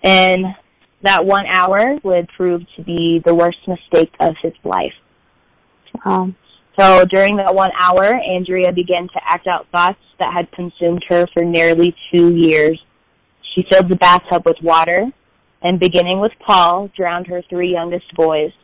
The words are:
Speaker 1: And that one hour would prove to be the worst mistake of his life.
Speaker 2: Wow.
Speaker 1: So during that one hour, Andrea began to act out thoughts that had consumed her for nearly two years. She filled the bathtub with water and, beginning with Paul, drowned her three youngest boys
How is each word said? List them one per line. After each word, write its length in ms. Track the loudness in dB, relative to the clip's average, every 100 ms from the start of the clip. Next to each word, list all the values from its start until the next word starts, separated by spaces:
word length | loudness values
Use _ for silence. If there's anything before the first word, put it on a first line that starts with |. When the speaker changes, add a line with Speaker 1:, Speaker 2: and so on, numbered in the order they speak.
Speaker 1:
And 420 | 2 2 2 0 -4 -10 _ _ _ _
that 220 | -2 0 2
one 200 | 0 0
hour 460 | 0 0 2 0 -2
would 240 | -2 -2 -2 -4
prove 260 | -2 -2 -6 -18
to 60 |
be 380 | -8 -4 0 0 2
the 100 | 2
worst 220 | 2 -2 -8
mistake 460 | -10 -2 0 0 _
of 140 | -4 -2
his 120 | -10 -10
life. 300 | -6 -6 -6 -10 _ _ _ _ _ _ _ _ _ -12 -4
Speaker 2:
Wow. 240 | -4 -4 -10 _ _ _ 2
Speaker 1:
So 240 | 6 6 4
during 320 | 2 2 0
that 160 | 0 0
one 160 | 0 0
hour, 360 | 0 2 2 0
Andrea 560 | -2 -6 -4 -2 0
began 300 | -2 -2 -4 -4
to 100 | -10 -4
act 220 | -4 -2
out 200 | -6 -4
thoughts 280 | -2 -2 -2 _ _
that 140 | -6
had 180 | -6 -8
consumed 520 | -10 -14 -4 -4 -4 -2
her 160 | -2 0
for 100 | -2
nearly 520 | -2 0 2 2 0 -2 -4
two 200 | 2 4 4
years. 440 | 2 2 0 -2 _ _ _ _ _ _ -10 -6
She 100 | 2
filled 200 | 2 4
the 60 | 2
bathtub 460 | 4 2 2 -2 0
with 120 | -2
water 380 | 0 2 2 -2 -4 -8 _ _ _ _
and, 180 | -4 0
beginning 400 | 0 0 -2 -2
with 100 | -4 -6 0
Paul, 440 | 2 2 0 -6 -8
drowned 320 | -6 -6 -8
her 140 | -12 -10
three 220 | -6 -4
youngest 320 | -4 -6 -8 -10 -2
boys 360 | 0 0 -4 -8